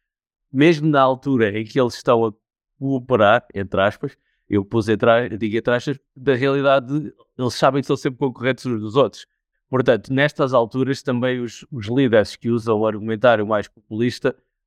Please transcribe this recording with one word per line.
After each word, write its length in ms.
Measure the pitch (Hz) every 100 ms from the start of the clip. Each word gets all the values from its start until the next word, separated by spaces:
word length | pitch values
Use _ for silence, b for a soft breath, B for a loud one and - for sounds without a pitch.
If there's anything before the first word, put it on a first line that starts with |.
| _ _ _ _ _
mesmo 360 | 131 160 156 156
na 120 | 147
altura 580 | 131 131 139 131 110 107
em 60 |
que 160 | 110 139
eles 140 | 120
estão 320 | - - 120 113
a 60 | - _ _ _ -
cooperar, 680 | 135 135 120 120 101 117 -
entre 260 | - 95 101
aspas, 360 | 98 - 110 - _ _ -
eu 160 | 101
pus 240 | 101 117 107
entre 220 | 104 117
a-, 160 | 117 120
eu 120 | 104
digo 180 | 110 113
entre 180 | 123
aspas, 240 | 120 147 139 _ -
da 180 | 127
realidade 800 | 127 139 139 139 139 120 147 127 - _ -
eles 180 | 123
sabem 260 | - 147 139
que 60 | 127
são 100 | 139
sempre 220 | 147 123
concorrentes 480 | 139 123 123 123 131
uns 140 | 113
dos 160 | 107 120
outros. 300 | 110 - - _ _ _ _
Portanto, 440 | 127 127 110 -
nestas 420 | 131 147 - 135
alturas 480 | 127 113 131 131 139
também 380 | - 123 127 127
os, 260 | 120 - -
os 160 | 131 104
líderes 500 | 123 131 110 101 -
que 140 | 117
usam 300 | 117 113 107
o 60 | 110
argumentário 600 | 107 110 110 123 110 104
mais 220 | 107 101
populista, 640 | _ - 110 123 - 135 - _ _